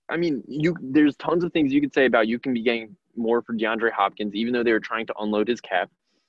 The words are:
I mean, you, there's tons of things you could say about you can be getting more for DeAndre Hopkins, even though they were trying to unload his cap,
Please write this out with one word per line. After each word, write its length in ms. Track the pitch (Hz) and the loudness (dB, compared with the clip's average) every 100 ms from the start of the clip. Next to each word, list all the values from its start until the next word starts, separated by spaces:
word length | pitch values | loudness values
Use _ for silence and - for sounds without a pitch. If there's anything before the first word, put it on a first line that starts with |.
| - | -6
I 80 | 160 | -2
mean, 280 | 170 135 - | -2 -2 -6
you, 300 | 135 156 170 | -2 -2 -2
there's 360 | 131 139 151 139 | 0 4 4 2
tons 260 | - 170 | -2 0
of 100 | 170 | 0
things 200 | 165 143 | 0 2
you 80 | 139 | 2
could 140 | 143 | 2
say 100 | 143 131 | 2 4
about 220 | 117 110 | 4 2
you 100 | 120 | 0
can 160 | 139 | -2
be 80 | 123 | -2
getting 340 | 113 117 110 98 _ - | 0 -2 -4 -18 _ -6
more 260 | 113 120 | 0 0
for 120 | - | -2
DeAndre 360 | 117 110 113 113 | -2 -2 0 0
Hopkins, 440 | 104 98 92 104 101 | 2 0 0 -6 -4
even 160 | 117 | -2
though 100 | 123 | 0
they 100 | 117 | 2
were 60 | 113 | 2
trying 280 | 107 113 113 | 0 -6 -6
to 80 | - | -6
unload 300 | 107 104 104 | -2 0 0
his 120 | 120 | -2
cap, 300 | - - 101 _ _ _ | -2 -2 -4 _ _ _